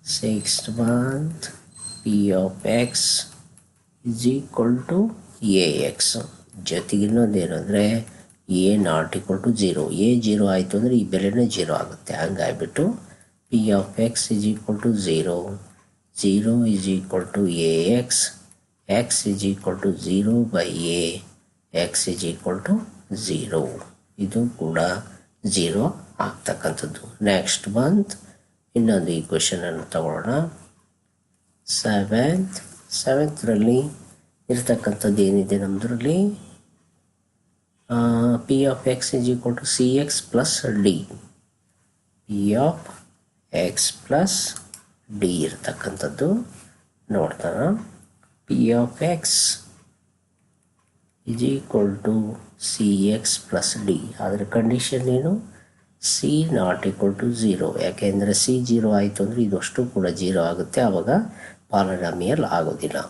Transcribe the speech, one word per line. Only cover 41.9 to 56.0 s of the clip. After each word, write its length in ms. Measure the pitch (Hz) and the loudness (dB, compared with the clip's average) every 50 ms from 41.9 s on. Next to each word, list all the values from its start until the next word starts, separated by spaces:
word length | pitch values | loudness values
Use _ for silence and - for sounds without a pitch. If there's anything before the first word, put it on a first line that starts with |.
| _ _ _ _ _ _ _ - | _ _ _ _ _ _ _ -6
P 260 | 104 101 98 104 107 117 139 | -4 0 2 2 4 4 4
of 120 | 160 165 - - - - - - _ _ _ _ _ _ _ _ _ - | 2 0 -2 -12 -18 -20 -20 -20 _ _ _ _ _ _ _ _ _ -2
X 240 | 80 90 87 85 - - - - - - | -2 -2 0 0 -2 -2 -2 -4 -8 -4
plus 300 | - 131 151 185 196 - - - - - - - - - - _ _ _ _ _ - 107 101 | 0 2 2 2 2 0 -2 -4 -6 -8 -12 -16 -18 -20 -20 _ _ _ _ _ -14 -4 -2
D 20 | 98 90 90 82 73 | 0 0 0 0 -2
ಇರ್ತಕ್ಕಂಥದ್ದು 840 | - - - - - - - - - - - - 73 - - 135 165 202 240 - - - - - - _ _ _ _ _ _ _ - | -4 -6 -6 -8 -8 -8 -6 -8 -8 -6 -6 -8 -8 -4 -2 0 2 2 0 -2 -6 -14 -20 -20 -20 _ _ _ _ _ _ _ -4
ನೋಡ್ತಾನ. 500 | - - 156 - - - - - - - 131 175 208 226 - - - - - _ _ _ _ _ _ _ _ - | -2 0 0 -2 -4 -6 -6 -6 -4 -2 0 0 0 -2 -4 -14 -20 -20 -20 _ _ _ _ _ _ _ _ -2
P 100 | 127 123 120 113 117 120 | 0 2 4 4 4 2
of 200 | 120 120 - - 156 165 175 | 2 0 -2 -2 0 0 0
X 60 | 160 - - - - - - - - - - - - _ _ _ _ _ _ _ _ _ _ _ _ _ _ _ _ _ _ _ _ _ _ _ _ _ _ _ _ _ 120 | 0 -2 0 0 0 0 0 -2 -6 -12 -20 -20 -20 _ _ _ _ _ _ _ _ _ _ _ _ _ _ _ _ _ _ _ _ _ _ _ _ _ _ _ _ _ -8
is 100 | 117 117 123 135 139 | -4 0 0 0 0
equal 360 | 139 - - - 110 101 101 98 101 - | -2 -4 -2 0 2 2 2 0 -2 -2
to 100 | 107 110 110 107 107 113 - - - - _ - - | 0 0 0 0 -2 -8 -12 -16 -20 -16 _ -8 -6
C 140 | - - 107 101 101 95 98 104 107 117 | -2 0 2 2 4 4 2 2 2 0
X 20 | - - - - - | -2 -4 -4 -4 -4
plus 220 | - - 87 - - - 110 104 | -4 -4 -2 -2 -2 -4 -4 -2
D. 80 | 98 87 80 80 - - - 104 | -2 -2 -2 -2 -8 -10 -6 -4
ಆದ್ರೆ 220 | 98 98 101 101 - - | -4 -2 -4 -4 -2 0
ಕಂಡೀಷನ್ 520 | 117 110 113 123 123 123 - 135 127 127 127 123 | 2 2 2 2 0 0 -2 -2 -2 0 2 2
ಏನು? 160 | 127 143 165 196 226 220 - - - - _ _ _ _ _ _ _ | 2 2 0 -2 -2 -4 -10 -20 -20 -20 _ _ _ _ _ _ _